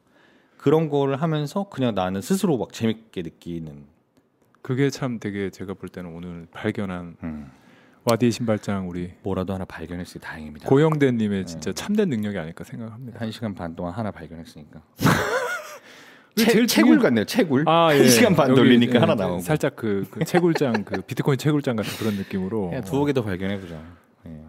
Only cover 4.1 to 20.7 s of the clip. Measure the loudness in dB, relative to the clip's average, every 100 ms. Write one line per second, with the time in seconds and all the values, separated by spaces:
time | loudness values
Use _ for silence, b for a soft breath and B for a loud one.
4.1 | _ _ _ _ _ -4 0 0 0 -6
5.1 | -6 -6 -4 -6 -8 -12 -12 -12 -12 -12
6.1 | -12 -12 -14 -14 -6 -4 -4 -6 -8 -10
7.1 | -10 -10 -10 -14 b b b b b 0
8.1 | 2 2 2 -2 -2 -2 -4 -4 -8 -10
9.1 | -8 -6 -4 -4 -6 -8 -12 -10 -10 -12
10.1 | -14 -14 -14 -14 -6 2 4 4 4 2
11.1 | 2 0 -2 -4 -8 -8 -6 -2 0 0
12.1 | -2 -4 -6 -8 -12 -14 -14 -14 -14 -14
13.1 | -10 -10 -8 -8 -8 -8 -8 -8 -6 -8
14.1 | -10 -14 -16 -18 -20 -20 -20 -20 -2 B
15.1 | B 0 -4 -4 -8 -10 -18 B B B
16.1 | B B 0 4 4 4 6 6 6 6
17.1 | 2 2 0 2 2 4 4 6 6 6
18.1 | 6 6 6 6 6 8 8 6 4 4
19.1 | 2 0 -2 -2 0 0 -2 -4 -2 -4
20.1 | -6 0 2 4 2 2